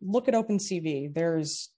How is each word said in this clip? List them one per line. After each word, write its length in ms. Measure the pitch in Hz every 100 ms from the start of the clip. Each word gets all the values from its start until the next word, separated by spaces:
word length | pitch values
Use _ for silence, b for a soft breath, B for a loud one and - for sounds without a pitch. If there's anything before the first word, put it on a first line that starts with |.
look 280 | 190 233 240
at 60 | 226
Open 240 | 220 202
C 200 | - 180
V. 300 | 160 143 147
There's 600 | 151 170 165 151 - -